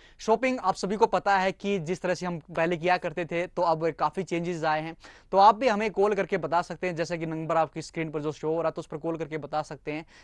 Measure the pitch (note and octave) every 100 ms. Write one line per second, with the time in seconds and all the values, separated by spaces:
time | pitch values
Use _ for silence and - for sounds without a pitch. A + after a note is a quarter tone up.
0 | - _ - A3 B3+ B3+ F#3 F#3+ G3 G#3
1 | A3+ F#3+ G3+ G3 F#3+ - G3 G3+ D3+ F3+
2 | F3+ F3 F#3 E3+ - E3+ E3 F3+ E3+ F3+
3 | F3+ D#3 E3+ E3+ F3 - F3 D#3+ E3 -
4 | D#3 - F3+ E3+ E3+ F3 D#3 D#3 D#3+ E3
5 | - - _ F#3+ G3+ G#3+ B3+ G3+ A3 F#3
6 | G3 G3+ F#3+ F#3+ D3+ E3 F3 E3+ F3+ D#3+
7 | E3 E3+ E3 D#3+ D#3+ D#3+ D#3 - D3+ -
8 | D#3+ D3+ D3+ D3 D#3 E3 D#3+ D#3 D#3+ D#3+
9 | E3 D#3+ D#3 D#3 C#3 D3+ D3+ D3+ - D3+
10 | E3 -